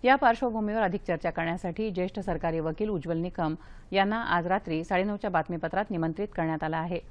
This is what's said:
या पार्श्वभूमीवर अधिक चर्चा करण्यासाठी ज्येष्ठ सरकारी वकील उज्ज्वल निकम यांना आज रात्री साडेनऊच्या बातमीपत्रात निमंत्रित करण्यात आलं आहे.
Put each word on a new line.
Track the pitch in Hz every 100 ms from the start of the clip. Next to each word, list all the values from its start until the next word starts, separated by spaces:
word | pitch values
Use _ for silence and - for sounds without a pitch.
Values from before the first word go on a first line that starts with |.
या | 247 269
पार्श्वभूमीवर | 254 233 254 220 208 220
अधिक | 202 175
चर्चा | - 165 175
करण्यासाठी | 160 165 175 185 170 220
ज्येष्ठ | 180 180 208
सरकारी | 196 165 170 165
वकील | 156 160 214
उज्ज्वल | 190 160 165
निकम | 175 175 160 160 - - -
यांना | 190 196 220
आज | - 175 175
रात्री | 190 - 160
साडेनऊच्या | 165 185 202 208 208
बातमीपत्रात | 175 156 170 160 185 208
निमंत्रित | 175 160 160 202 -
करण्यात | 160 160
आलं | 160 160
आहे. | 165 170 -